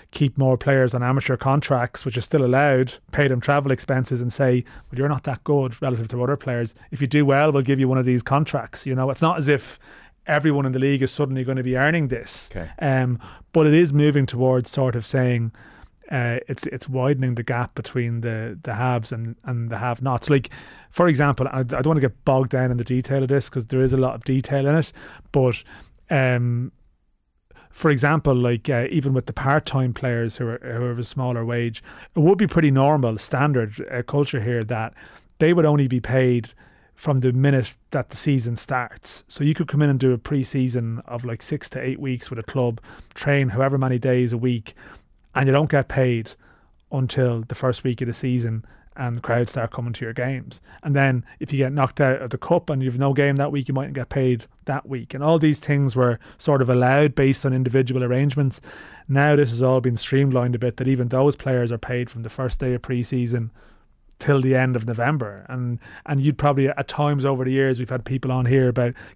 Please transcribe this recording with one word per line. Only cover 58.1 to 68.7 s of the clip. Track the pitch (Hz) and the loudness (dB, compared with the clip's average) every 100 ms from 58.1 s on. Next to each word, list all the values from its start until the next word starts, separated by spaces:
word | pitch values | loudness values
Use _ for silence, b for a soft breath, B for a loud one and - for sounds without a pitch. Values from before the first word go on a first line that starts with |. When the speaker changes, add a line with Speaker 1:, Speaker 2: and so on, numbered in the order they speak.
| 127 143 135 139 - B B B B - | 0 0 0 0 -2 B B B B -2
Speaker 1:
Now | 139 147 147 | 2 4 4
this | 135 | 4
has | 117 | 2
all | 127 131 | 2 2
been | 123 117 | 2 -2
streamlined | - 135 139 127 123 120 | 0 2 2 2 0 -2
a | |
bit, | 123 - | -2 -2
that | 131 | 0
even | 131 120 | 0 0
those | 131 143 139 | 2 2 2
players | 139 127 120 | 0 0 0
are | 117 | -4
paid | - 123 123 | -6 -6 -6
from | 117 | -10
the | 123 | -10
first | - 127 - | -6 -4 -2
day | 131 | -2
of | 123 | -4
pre-season | - 123 117 131 120 120 113 b b b b _ _ - | -2 -4 -2 -2 -2 -2 -6 b b b b _ _ -6
till | - 139 | 0 2
the | 131 131 | 2 2
end | 131 123 | 2 0
of | 113 | -2
November. | 117 120 151 107 98 98 | -2 -2 -2 -4 -10 -12
And, | 127 123 120 B B - | -8 -6 -6 B B -4
and | 139 | 0
you'd | 143 139 | 0 2
probably, | 147 135 135 | 2 2 2
at | 143 - | 0 -6
times | - 147 143 135 | -2 0 0 0
over | 131 131 | -2 0
the | |
years, | 135 135 123 | 0 0 0
we've | 123 | -4
had | 127 - | -6 -4
people | 131 131 | -4 -2
on | 127 123 | 0 2
here | 135 | 4
about | 127 | 4